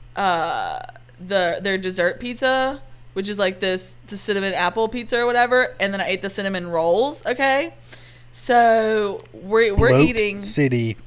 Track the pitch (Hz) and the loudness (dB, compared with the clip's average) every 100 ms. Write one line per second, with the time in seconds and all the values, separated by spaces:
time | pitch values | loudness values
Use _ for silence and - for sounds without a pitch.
0 | - - 196 170 165 127 87 69 - - | -14 -4 0 0 -2 -4 -6 -8 -12 -18
1 | - - 180 196 175 170 196 190 185 185 | -20 -16 -4 0 0 -2 -4 -4 -4 -2
2 | 175 175 240 240 262 262 262 277 - - | -2 -2 -8 -4 0 0 0 -4 -12 -20
3 | - 190 196 202 190 185 190 185 - - | -12 -8 -6 -2 -2 0 -2 -2 -6 -20
4 | - 202 - 196 196 160 175 226 220 247 | -16 -10 -4 -2 -2 -2 -2 0 -2 -4
5 | 226 240 240 240 240 254 247 - 196 196 | -4 0 2 2 2 2 2 -2 -4 -2
6 | 175 190 196 202 196 185 175 165 165 185 | -4 -4 -6 -6 -6 -6 -4 0 2 2
7 | 277 320 - 247 269 269 330 - - - | 2 -2 -6 0 2 0 -2 -8 -20 -20
8 | - - - - - 240 233 226 220 220 | -20 -20 -20 -8 2 4 6 4 2 0
9 | 202 196 - - 190 220 226 196 - 127 | -2 -6 -12 -16 0 2 4 4 6 6
10 | 151 220 208 196 202 - 135 120 113 107 | 6 4 0 -2 -2 0 2 2 -2 -4